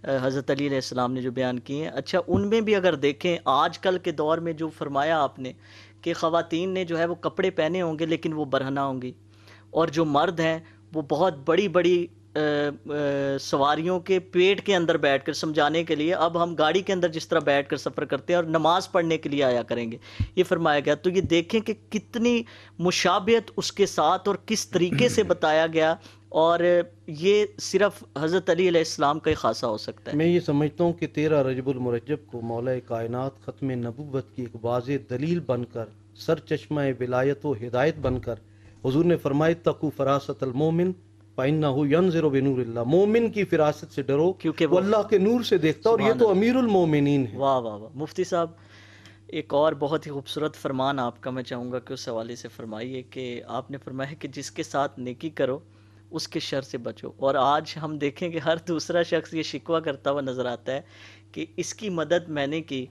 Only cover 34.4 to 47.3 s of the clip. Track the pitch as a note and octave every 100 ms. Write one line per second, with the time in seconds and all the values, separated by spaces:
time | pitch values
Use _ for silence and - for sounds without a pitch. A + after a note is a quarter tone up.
34.4 | A#2+ A#2 A2+ B2 A#2+ C#3+ A2+ B2 D#3 F3
35.4 | C3+ B2 A#2+ A#2 G#2+ - - - - D#3+
36.4 | - D3+ - D3+ C#3 B2 B2+ B2+ C3+ C#3+
37.4 | D3+ A#2+ A#2+ A#2+ D3 D#3 C3+ B2+ B2 A2
38.4 | - - - - C3 C3+ E3+ D#3+ D3 C#3
39.4 | D#3+ E3+ E3+ D3 D#3 - C3+ C#3 C#3 C#3+
40.4 | C3 B2 D#3 E3 F3+ F3+ - - - -
41.4 | C3 D#3 D3+ C3 D3 D3+ F#3 E3 D#3 C3+
42.4 | C3+ B2+ A#2+ A#2 A#2+ E3 G#3 A3+ A#3 G#3
43.4 | F#3+ E3 D3+ D3 D#3 - C3 C#3 E3+ F#3
44.4 | E3 D3+ D#3+ F3+ F#3+ G#3+ G#3 G3+ F#3+ A#3+
45.4 | A3+ F#3 D#3 D3+ A3 A3+ G#3 A#3+ A3+ F#3+
46.4 | A3+ B3+ A#3+ F#3+ E3+ D3+ C#3+ C#3+ A#2+